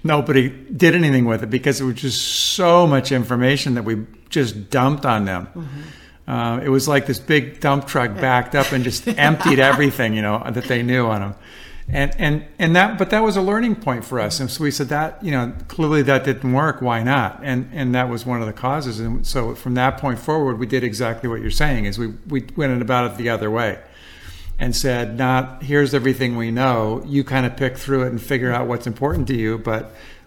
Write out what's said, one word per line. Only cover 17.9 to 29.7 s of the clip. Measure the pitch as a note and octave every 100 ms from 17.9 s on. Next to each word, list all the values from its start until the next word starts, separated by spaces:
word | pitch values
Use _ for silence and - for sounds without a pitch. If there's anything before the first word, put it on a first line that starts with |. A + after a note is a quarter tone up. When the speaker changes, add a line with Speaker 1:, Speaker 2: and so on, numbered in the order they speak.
| B2+
Speaker 1:
that | B2+
was | A#2 B2
one | A#2+
of | A2
the |
causes. | G#2+ B2+ D3 C3 G#2+
And | A2+ A#2+ -
so | C3+ A#2 B2
from | C3
that | B2 C3 -
point | C#3 A#2
forward, | - D#3 C#3 A2
we | A#2
did | C3
exactly | A#2+ G#2 A#2 A#2 B2
what | A2+
you're | A2
saying, | - D3+ C#3 G2+
is | G2+
we, | A2+ - -
we | C#3 - -
went | C#3+ B2
about | A#2+ B2+ A#2+
it | -
the | A#2+
other | A2 G#2+
way | A2 A2+ - - - - - - - - -
and | B2+ A#2+
said, | C#3 B2 A2+ A#2
"Not, | B2+ B2+ C3 -
here's | C#3 D3 C#3+ C#3+
everything | B2+ B2 B2+ A#2
we | A#2
know. | A#2 C3 A#2 A2 A2+ -
You | C#3
kind | C3+ C3 B2
of | B2+
pick | C3+ B2+
through | - C3+
it | B2+
and | A#2
figure | - C3 B2
out | A#2+ A#2+
what's | A#2+ B2
important | G#2+ C#3 D3+ C3
to | B2
you, | A2 A2+
but | A2+